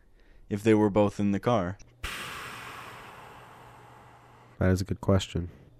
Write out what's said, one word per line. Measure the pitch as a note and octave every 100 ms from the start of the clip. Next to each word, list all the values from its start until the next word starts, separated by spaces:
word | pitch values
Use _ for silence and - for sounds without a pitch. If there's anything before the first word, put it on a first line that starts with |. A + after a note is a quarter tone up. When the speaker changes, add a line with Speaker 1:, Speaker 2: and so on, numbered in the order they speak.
| - _ - - -
Speaker 1:
if | G#2
they | A2 G#2+
were | G#2+
both | G2+ G2+ -
in | G2+
the | G2
car? | A#2+ A#2 F2+ G2 - _ - - - - - - - - - - - - - - - - - - - - - - - - - -
Speaker 2:
That | F#2
is | F#2
a |
good | F#2+ F2+
question. | - G2 - F2 F2 - - -